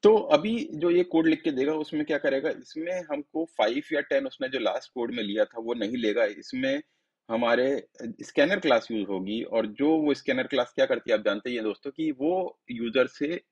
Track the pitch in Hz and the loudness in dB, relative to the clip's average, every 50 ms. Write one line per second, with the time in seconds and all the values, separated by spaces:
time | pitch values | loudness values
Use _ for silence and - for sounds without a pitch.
0 | - 208 220 208 - - - 147 165 214 226 233 - - - 151 160 175 175 180 | 8 8 8 8 6 4 2 4 4 2 -4 -4 -4 -8 -6 -2 0 2 4 4
1 | 180 180 - 160 160 160 156 147 - 165 143 127 135 143 156 156 151 - - 151 | 2 4 2 2 4 4 2 2 0 -4 -2 0 0 0 0 -2 -4 -4 -4 -4
2 | 151 - 156 143 - 147 135 135 135 165 - 165 - - - 156 160 175 185 185 | -2 -2 -2 0 0 0 0 0 -2 -2 -4 -4 -10 -14 -12 -10 -6 -6 -6 -6
3 | 175 151 147 143 143 _ _ 156 165 - _ - - 107 120 139 151 - 160 143 | -6 -6 -8 -8 -8 _ _ -6 -6 -6 _ 0 0 2 2 -2 -4 -2 -4 -4
4 | 135 - 147 139 135 131 - _ 139 131 131 131 113 - 101 127 - - _ 131 | -2 0 0 0 0 -2 -8 _ -6 -4 -4 -2 -2 -2 -2 -2 -8 -10 _ -6
5 | 117 117 120 120 110 101 101 107 104 - - 117 113 113 120 120 107 101 123 123 | -4 -4 -4 -4 -4 -4 0 0 0 0 -2 -10 -6 -6 -4 -4 -4 -4 -4 -2
6 | 113 107 104 117 113 104 107 - - - - 127 131 135 135 147 - _ _ _ | 0 0 2 2 0 0 -2 -8 -14 -10 -8 -4 -2 -2 -2 -4 -6 _ _ _
7 | _ _ _ _ _ - 113 113 120 117 117 120 127 135 143 120 - _ _ - | _ _ _ _ _ -6 -4 -2 2 2 2 2 2 2 0 -2 -6 _ _ -12
8 | 117 117 110 - - - - - 143 160 196 196 185 156 127 113 - - 117 110 | -12 -12 -12 -12 -16 -6 2 2 4 4 2 0 2 4 4 4 2 0 -4 -4
9 | 98 95 98 92 92 98 107 113 - - - 113 110 107 104 - 135 151 160 160 | -4 -2 -4 -4 -4 -4 -6 -6 -6 -2 -2 -2 -2 -2 -2 0 2 2 2 2
10 | 151 147 139 - - - 135 131 123 - - 127 123 - _ - 135 131 131 117 | 2 0 0 -2 0 -2 -2 -2 -2 -2 0 -2 -2 -2 _ 0 2 2 2 -2
11 | - - 113 107 104 107 101 107 - 127 123 120 110 107 101 - _ 139 135 - | 0 0 0 2 2 0 -2 -2 -4 -6 -4 -2 -2 -4 -4 -4 _ -14 -8 -4
12 | 160 156 143 127 139 156 180 190 185 170 - _ _ _ 123 113 117 117 110 131 | -4 -4 -4 -2 -2 0 0 0 -2 -4 -8 _ _ _ -8 -6 -6 0 2 2
13 | 127 120 - - - 151 175 - _ _ | 2 2 0 -4 -4 -4 -4 -6 _ _